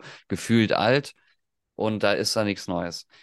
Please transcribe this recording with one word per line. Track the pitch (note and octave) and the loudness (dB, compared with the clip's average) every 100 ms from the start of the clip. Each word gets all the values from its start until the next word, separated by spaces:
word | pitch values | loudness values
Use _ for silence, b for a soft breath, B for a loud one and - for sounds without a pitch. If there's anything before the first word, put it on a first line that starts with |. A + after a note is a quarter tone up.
| B B - | B B -8
gefühlt | G2 - A2+ G#2+ | -6 2 4 4
alt | - A2 C#3 - - _ _ _ _ _ | 2 2 2 -2 -14 _ _ _ _ _
und | - G#2+ G#2+ | -4 -2 0
da | G#2 | 0
ist | - A2 | 2 0
da | A2+ | 0
nichts | G#2 F#2 - | -2 -4 -4
Neues. | F2 F2 - - b | -4 -4 -8 -16 b